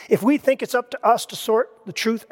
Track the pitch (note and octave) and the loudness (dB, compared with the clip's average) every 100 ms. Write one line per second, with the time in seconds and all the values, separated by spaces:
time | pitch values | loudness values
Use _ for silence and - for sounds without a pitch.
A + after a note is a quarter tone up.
0 | - G3+ G#3+ D4 - C4 G#3+ A#3+ A#3+ C4+ | -2 2 2 2 0 -2 -2 -4 -4 -2
1 | G#3+ A#3 - F#3+ - A3 C4 - - - | 2 2 0 -8 -2 0 0 -8 -12 -4
2 | A3+ A3+ - | -2 -2 0